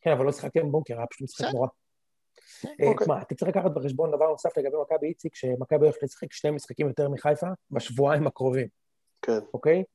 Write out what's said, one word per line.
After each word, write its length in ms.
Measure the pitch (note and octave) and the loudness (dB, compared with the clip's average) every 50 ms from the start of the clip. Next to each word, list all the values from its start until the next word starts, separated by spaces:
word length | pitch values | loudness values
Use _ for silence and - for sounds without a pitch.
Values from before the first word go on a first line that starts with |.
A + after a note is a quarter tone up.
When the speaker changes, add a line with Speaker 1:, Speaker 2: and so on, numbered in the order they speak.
Speaker 1:
כן, 100 | _ E3 | _ 2
אבל 140 | D#3 B2+ C3 | 2 2 2
לא 60 | C#3 C#3+ | 0 -2
שיחקתי 280 | - - C#3+ - E3 | -2 -6 -2 0 0
עם 120 | D#3+ D3 C#3 | 0 2 0
בונקר, 220 | D#3 D#3 - A#2+ A#2 | -2 -2 -2 -8 -8
היה 80 | A#2 A#2+ | -8 -10
פשוט 120 | - - C3+ | -10 -12 -14
משחק 180 | C3 - - A3 | -14 -8 -6 -4
Speaker 2:
בסדר. 80 | - C4 A#2+ | -4 0 0
Speaker 1:
נורא. 100 | C3 B2+ - _ _ _ _ _ _ _ _ _ _ _ _ _ _ _ - - - | -2 -2 -2 _ _ _ _ _ _ _ _ _ _ _ _ _ _ _ -20 -14 -12
Speaker 2:
כן. 60 | A#3+ D4+ D4 | -14 -4 2
Speaker 1:
אה, 80 | - - | 4 4
Speaker 3:
אוקיי. 160 | - - G#3+ | 4 4 4
Speaker 1:
תשמע, 180 | E3 D3 - F#3 | 2 0 0 -2
אתה 120 | - D3+ | -8 -6
צריך 140 | - - F3+ - | -4 -2 0 0
לקחת 140 | G3 F3+ F#3+ | 0 0 0
בחשבון 400 | D3 D3+ B2+ C#3+ C3 C3 D#3+ E3 | -2 0 -4 -4 -2 -2 -2 0
דבר 160 | D3 D3 D#3 D#3+ | 2 2 2 2
נוסף 280 | D#3 D3+ - E3+ E3 D#3+ | 2 0 -2 -2 -2 0
לגבי 180 | C#3 C#3 C3+ D#3 C#3+ | -2 0 -2 -2 -2
מכבי, 240 | - D#3+ D#3 D3 | 0 -2 0 0
איציק, 280 | D3+ F3 _ - E3 _ | -2 -4 _ -8 -10 _
שמכבי 500 | - - B2+ B2+ B2 C3 - D#3 D3 D3 | -6 -4 -4 -2 -4 -2 0 2 4 4
הולכת 160 | D#3 D3+ - - | 4 4 2 -6
לשחק 300 | C3+ - - - D#3+ - | -8 -8 -8 -14 -12 -12
שני 180 | - - D3+ | -4 -2 -2
משחקים 380 | D3+ C#3+ - - - - D3+ C#3+ | -2 -2 -6 -12 -6 -4 -2 -2
יותר 200 | B2+ - D3 C#3+ | 0 0 -2 -2
מחיפה 380 | C#3+ C3 - D3 D3+ D3 - F3 F#3+ - _ _ | -2 -2 2 0 0 2 0 -6 -6 -8 _ _
בשבועיים 560 | C#3+ C3+ - - B2 A#2 C#3 C#3 D#3 D3 D3+ | -6 -6 -6 -4 0 2 4 4 4 2 2
הקרובים. 420 | C#3+ - - B2+ C3 B2+ C3+ B2 - _ _ _ _ _ _ _ _ _ _ - | 0 -2 0 -2 0 0 0 -2 -4 _ _ _ _ _ _ _ _ _ _ -2
Speaker 3:
כן. 160 | - A#2 A2 G#2+ - - | 0 0 0 -2 -4 -10
Speaker 1:
אוקיי? 280 | - - D3+ D#3+ F3+ F#3+ - _ | -2 2 4 4 4 2 -4 _